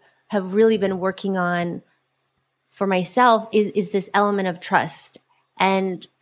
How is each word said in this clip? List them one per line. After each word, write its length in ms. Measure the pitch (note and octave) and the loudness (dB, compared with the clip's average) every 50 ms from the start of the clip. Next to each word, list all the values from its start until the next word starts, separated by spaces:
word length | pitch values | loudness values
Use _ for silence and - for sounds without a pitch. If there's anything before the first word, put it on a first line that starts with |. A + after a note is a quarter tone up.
| _ _ _ _ _ - | _ _ _ _ _ -6
have 260 | - G#3 F#3 F#3 F#3 | -4 -4 -4 0 2
really 240 | G#3 A3+ A3+ A3+ G#3 | 4 4 4 4 2
been 220 | G3 F#3+ F#3+ F#3 | 2 0 -2 -2
working 360 | F3 F#3+ F#3 - - G3 F#3+ | -2 -4 -4 -4 -4 -4 -2
on 460 | F#3+ F3+ F3 F3 F3 E3+ F3 E3+ - - _ _ _ _ _ _ _ _ _ _ _ _ _ _ _ _ _ | -2 -2 0 -2 -2 -2 -4 -6 -8 -12 _ _ _ _ _ _ _ _ _ _ _ _ _ _ _ _ _
for 160 | _ - G3+ | _ -4 -2
myself 640 | G3 F#3+ F3+ F3+ F3 - - B3 B3 A3+ A3 A3 - | 0 0 0 -2 -2 2 4 4 6 4 4 0 0
is, 220 | - G#3+ G#3 G3+ - | 0 0 0 0 -2
is 160 | G#3 G3 F3+ | -4 -4 -2
this 180 | - G3+ F#3 - - | -4 -4 -4 -2 0
element 320 | G3 G#3 G#3 G3+ G3 F#3+ | 0 2 2 0 -2 -2
of 140 | F#3 E3+ F3 | -4 -4 -6
trust. 580 | - - G3 D#3+ A#2 D#3+ - - - - - - _ _ _ _ _ _ _ - | -4 0 0 0 0 -2 -6 -12 -16 -20 -20 -20 _ _ _ _ _ _ _ -2
And 480 | F#3 F#3+ F#3+ F#3+ F#3+ F#3+ F#3 E3+ - - _ _ | 0 0 0 0 0 -2 -6 -8 -12 -18 _ _